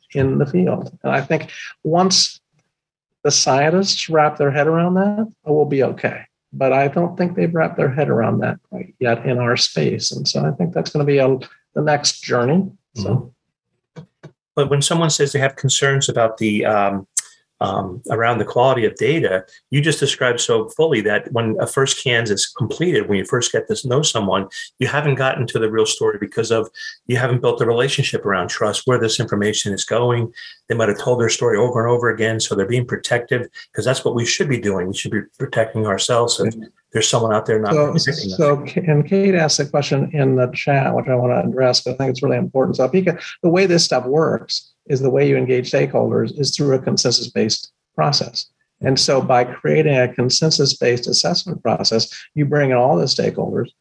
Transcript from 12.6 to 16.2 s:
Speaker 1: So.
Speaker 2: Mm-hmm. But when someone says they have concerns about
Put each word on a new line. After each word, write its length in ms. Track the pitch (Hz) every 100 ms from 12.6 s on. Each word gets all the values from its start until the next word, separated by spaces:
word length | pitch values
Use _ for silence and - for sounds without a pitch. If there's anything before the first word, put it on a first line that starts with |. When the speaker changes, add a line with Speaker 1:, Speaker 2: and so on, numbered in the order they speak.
| 196 - _
Speaker 1:
So. 380 | - 98 123 - _ _ _ _ _ _ -
Speaker 2:
Mm-hmm. 340 | - _ - _ _ -
But 140 | 143
when 120 | 143
someone 280 | - 170 165
says 220 | - 139
they 80 | 135
have 160 | 135 -
concerns 520 | 131 - 143 139 135
about 300 | 117